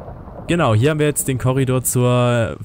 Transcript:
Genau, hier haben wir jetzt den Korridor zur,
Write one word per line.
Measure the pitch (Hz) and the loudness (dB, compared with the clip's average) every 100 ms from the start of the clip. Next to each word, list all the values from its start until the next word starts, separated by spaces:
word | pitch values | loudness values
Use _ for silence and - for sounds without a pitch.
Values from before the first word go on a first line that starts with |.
| - - - - - | -16 -16 -16 -12 -4
Genau, | 170 143 | 0 2
hier | 110 139 | 4 2
haben | 151 | 2
wir | 151 | 0
jetzt | 139 - | 0 -4
den | 127 | -2
Korridor | 120 131 127 127 | 0 0 0 0
zur, | 123 127 123 123 123 120 95 - | 0 2 2 4 2 2 -2 -4